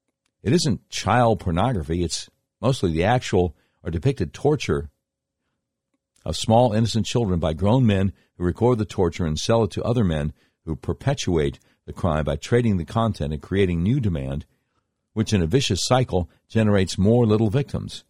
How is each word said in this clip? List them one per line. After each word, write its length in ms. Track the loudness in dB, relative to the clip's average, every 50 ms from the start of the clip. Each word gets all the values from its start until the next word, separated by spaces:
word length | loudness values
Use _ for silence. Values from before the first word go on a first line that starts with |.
| _ _ _ _ _ _ _ _ -2
It 80 | 0 2
isn't 360 | 2 2 0 -2 -4 -6 _
child 500 | -10 -4 0 2 2 4 4 4 2 0
pornography. 640 | 0 -2 0 0 0 0 0 -2 -4 -2 -2 -2 -2
It's 260 | -2 -4 -6 -10 -12 _ _ _ _ _ _
mostly 320 | -2 -2 0 0 0 0 0
the 120 | 2 2
actual 520 | 2 2 0 0 0 0 0 0 0 -2 _ _ _ _ _ -8
or 80 | -6
depicted 420 | -4 -2 0 0 0 -2 -4 -6 -4
torture 580 | -2 0 0 0 0 0 -2 -2 -2 -4 -6 -12 _ _ _ _ _ _ _ _ _ _ _ _ _ _ _ _ _ _ _ _ _ _ _ _ _ -8
of 120 | -6 -6
small, 360 | -2 0 2 4 4 4 4 2
innocent 340 | 2 0 0 0 -2 -2
children 340 | 0 -2 -2 0 0 0 0
by 120 | 0 -2 -2
grown 320 | 0 0 2 2 4 4
men 280 | 2 2 2 0 -2 -4 _ _ _ _ -4
who 60 | -2
record 340 | -2 0 2 2 2 2 0
the 60 | -2
torture 420 | -4 -2 0 0 0 0 -2 -2
and 120 | -2 -2 -2
sell 260 | 0 0 2 2 2
it 80 | 0 -2
to 100 | -4 -4
other 220 | -2 0 0 0
men 280 | 0 0 0 -2 -4 -6 _ _ _ _ _ _
who 120 | -8 -8
perpetuate 840 | -6 -6 -6 -6 -4 -2 -4 -4 -2 -2 0 0 0 0 0 -4 -8 _ _ _ _ _
the 80 | -16 -8
crime 320 | -4 -2 0 0 0 0
by 120 | -2 -2
trading 400 | -4 -2 0 0 2 2 2 0
the 80 | 0 -2
content 480 | -2 -2 0 0 0 -2 -4 -4 -6 -6
and 100 | -6 -6
creating 400 | -2 0 0 2 2 0 0 0
new 160 | 0 0 0
demand, 480 | 0 -2 -2 -4 -4 -6 -6 -8 -8 _ _ _ _ _ _ _ _ _ _ _ _ _ -4
which 180 | -4 -2 0 0
in 100 | 0 2
a 40 |
vicious 340 | 2 2 2 2 0 -2 -2 0
cycle 460 | 2 2 2 2 0 0 -2 -2 -4 _ _ _ _
generates 480 | 0 2 2 4 4 4 2 0 0
more 300 | 2 2 4 4 4 4
little 240 | 4 4 4 2 2
victims. 540 | 2 0 -2 -2 -6 -8 -8 -10 -12 -16 -18 _